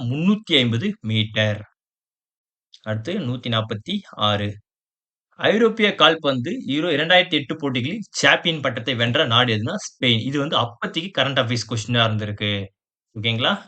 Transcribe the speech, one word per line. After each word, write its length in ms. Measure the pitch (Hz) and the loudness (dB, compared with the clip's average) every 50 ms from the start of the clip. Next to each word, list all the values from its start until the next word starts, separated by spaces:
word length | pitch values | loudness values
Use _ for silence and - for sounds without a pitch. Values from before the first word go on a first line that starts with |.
| 131 | -2
முன்னூத்தி 500 | 117 131 151 170 190 214 208 - - 160 | -2 -2 0 2 2 2 2 0 2 2
ஐம்பது 320 | 135 123 120 113 117 185 214 202 - | 4 4 2 2 0 -2 -4 -6 -6
மீட்டர். 580 | - 107 113 110 107 107 110 110 107 107 104 98 104 - _ _ _ _ _ _ _ _ _ _ _ _ _ _ _ _ _ _ _ _ - _ _ | -6 -2 0 0 -2 0 0 0 0 0 0 -4 -8 -14 _ _ _ _ _ _ _ _ _ _ _ _ _ _ _ _ _ _ _ _ -20 _ _
அடுத்து 260 | 110 107 110 110 165 185 220 | -6 -6 -4 -4 -4 -4 -4
நூத்தி 280 | 151 123 127 123 - 127 | -2 -4 -4 -4 -4 -2
நாற்பத்தி 460 | 113 110 110 113 117 104 - - 196 202 - - - - | -2 -2 0 -2 -6 -8 -6 -6 -6 -6 -6 -10 -4 -2
ஆறு. 260 | 107 104 104 101 104 104 101 - - _ _ _ _ _ _ _ _ _ _ _ _ _ _ - | 0 0 2 0 -2 -4 -6 -10 -16 _ _ _ _ _ _ _ _ _ _ _ _ _ _ 0
ஐரோப்பிய 500 | - 151 190 226 240 220 208 - 208 202 - | 2 2 4 6 4 4 4 2 2 2 4
கால்பந்து 580 | - 156 160 165 160 147 143 135 127 120 165 226 269 - | 6 6 6 6 4 0 0 0 0 -2 -4 -6 -6 -4
யூரோ 220 | - 135 151 165 180 | -4 -2 -2 0 0
இரண்டாயிரத்தி 460 | 151 - 165 165 180 180 180 180 160 | 0 0 2 4 4 4 4 4 0
எட்டு 180 | 147 139 - 165 | -2 -2 -4 -6
போட்டிகளில் 480 | - 147 139 123 117 113 123 208 - - - | -4 -4 -4 -2 -2 -4 -4 -6 -8 -10 -10
சாம்பியன் 500 | - - - 139 156 143 - 175 160 151 | -4 2 4 4 4 4 2 -2 -2 -2
பட்டத்தை 320 | 131 135 117 117 113 139 131 | -4 -4 -4 -4 -4 -4 -2
வென்ற 260 | 120 117 120 120 151 156 | 0 0 0 2 0 2
நாடு 240 | 127 117 120 127 120 | 2 2 2 2 2
எதுனா, 220 | 110 107 110 135 190 202 | 0 0 -2 -2 -4 -6
ஸ்பெயின். 400 | - - - _ 135 123 117 113 | -8 -12 -8 _ 0 2 2 2
இது 140 | 107 135 139 147 | 0 -2 -2 -2
வந்து 180 | 139 160 175 123 | -2 0 0 0
அப்பத்திக்கு 520 | 117 113 - - - - - 160 165 196 | -2 -2 -4 -8 -8 -6 -6 -6 -8 -4
கரண்ட் 280 | - 143 131 135 139 135 | -2 -2 -2 0 0 0
அஃபேர்ஸ் 260 | 123 113 123 117 - | 0 0 -2 -4 -4
கொஸ்டினா 360 | - 123 110 - - 120 120 | -4 -6 -6 -4 -2 2 2
இருந்திருக்கு. 500 | 117 110 107 107 107 104 104 - 107 104 104 98 98 95 _ _ _ _ _ _ _ _ _ | 2 2 0 -2 -4 -6 -6 -4 -4 -4 -4 -4 -6 -10 _ _ _ _ _ _ _ _ _
ஓகேங்களா? 360 | 110 107 117 113 113 127 160 202 202 - | -6 -4 -2 -2 0 0 0 -2 -2 -6